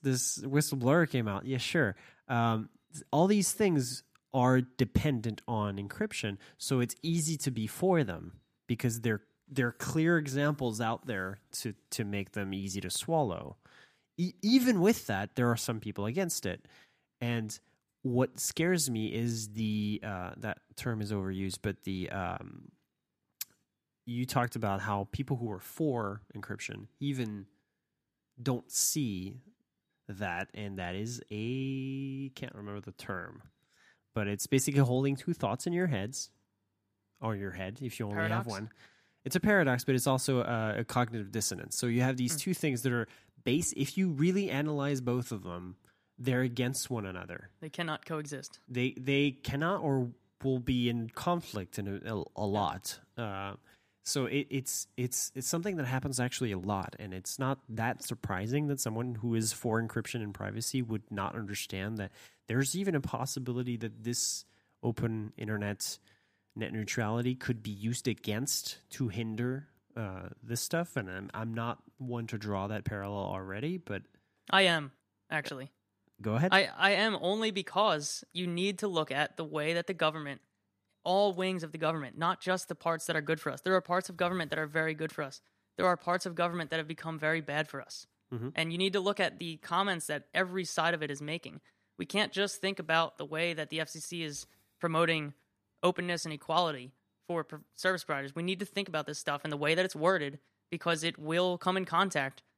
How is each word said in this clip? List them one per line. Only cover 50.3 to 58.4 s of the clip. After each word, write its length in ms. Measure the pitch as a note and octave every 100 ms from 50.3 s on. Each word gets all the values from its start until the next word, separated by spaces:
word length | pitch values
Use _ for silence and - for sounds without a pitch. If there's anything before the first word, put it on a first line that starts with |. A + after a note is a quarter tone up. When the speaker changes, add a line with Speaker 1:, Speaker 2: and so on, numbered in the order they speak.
| -
Speaker 1:
will 160 | C3+ B2+
be 300 | B2 B2 A#2+
in 200 | A#2 A2+
conflict 680 | - F3 F3 - G#2+ F2+ -
in 80 | G2
a, 60 |
a, 260 | G2 - G#2+
a 40 | - -
Speaker 2:
Yeah. 60 |
Speaker 1:
lot. 560 | G#2 G#2 F2 D2+ - - _ -
Uh, 360 | A2 G2 G2 G2+ _ _ _ _
so 220 | - C#3+ B2
it, 220 | C#3+ -
it's, 380 | C#3 C3 - - -
it's, 340 | B2 - - C3
it's 120 | C3
something 300 | E3+ G3+ F3
that 80 | B2+
happens 340 | C3 C#3 B2+
actually 320 | B2 - A#2+
a 60 | F#2
lot, 380 | F#2+ G2 - -
and 160 | G2
it's 240 | F#2 - -
not 220 | C3 C3+ -
that 340 | G#2+ A#2 -
surprising 640 | - A#2+ - F#2+